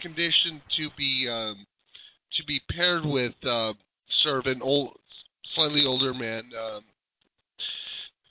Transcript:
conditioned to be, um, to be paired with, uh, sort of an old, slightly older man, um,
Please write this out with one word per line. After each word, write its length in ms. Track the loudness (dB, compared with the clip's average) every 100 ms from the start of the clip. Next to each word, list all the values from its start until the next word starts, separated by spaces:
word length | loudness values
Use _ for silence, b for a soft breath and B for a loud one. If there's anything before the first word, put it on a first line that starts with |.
conditioned 600 | -8 -2 2 2 2 -4 -6 -4
to 120 | -4 -2
be, 320 | 0 2 0
um, 380 | -2 -4 -6 -16 _ _ B B B _
to 100 | -8 -2
be 140 | -4 -4
paired 340 | 2 2 4 2
with, 280 | 2 0 -2 -2
uh, 280 | 0 0 -4 _ _ _ 0
sort 160 | 2 2
of 60 | 0
an 140 | -2
old, 360 | 2 2 2 -8 _ -20 -20 _ -8
slightly 320 | 0 2 4 4
older 280 | 4 2
man, 300 | 0 -2 -4 -6 -8
um, 240 | -8 -8 -14 _ _ _ _ _ _ _ B B B B B _ _